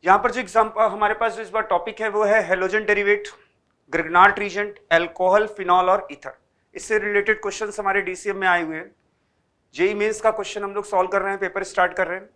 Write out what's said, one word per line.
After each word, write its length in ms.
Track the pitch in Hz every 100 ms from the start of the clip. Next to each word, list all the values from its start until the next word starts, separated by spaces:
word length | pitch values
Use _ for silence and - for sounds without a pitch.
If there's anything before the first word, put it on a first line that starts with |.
| 175
यहाँ 120 | 196
पर 120 | 233
जो 100 | 233
एग्जाम, 300 | 208 226 220 -
हमारे 340 | 220 202 208
पास 200 | 214 226
जो 80 | 220
इस 80 | 208
बार 140 | 202
टॉपिक 380 | 220 175 214 214
है 80 | 220
वो 140 | 208
है 260 | 208 220 170
halogen 360 | 185 185 208 208
derivate, 460 | 202 202 208 - - _ _ _ _ _
Grignard 420 | 170 160 175 196 196
reagent, 420 | 202 180 208 - _
अल्कोहल, 560 | 165 170 - 185 202 214
फिनॉल 420 | - 185 180 185
और 180 | 190 -
ईथर। 260 | 143 131 - _ _ _ -
इससे 240 | - 214
रिलेटेड 420 | 202 208 202 214
क्वेश्चंस 380 | 208 - 214 208
हमारे 220 | 196 196
डीसीएम 360 | 180 180 208 196
में 100 | 190
आए 160 | 175
हुए 120 | 160 160
हैं। 160 | 175 _ _ _ _ _ _ _ _ -
जेई 180 | 185
मेंस 280 | 208 214 214
का 100 | 220
क्वेश्चन 320 | 214 196 208
हम 100 | 202
लोग 120 | 202 202
सॉल्व 240 | 190 185
कर 120 | 196
रहे 100 | 190
हैं, 80 | 196
पेपर 240 | 190 190
स्टार्ट 300 | 190 - 180
कर 140 | 180 175
रहे 120 | 185
हैं। 100 | 202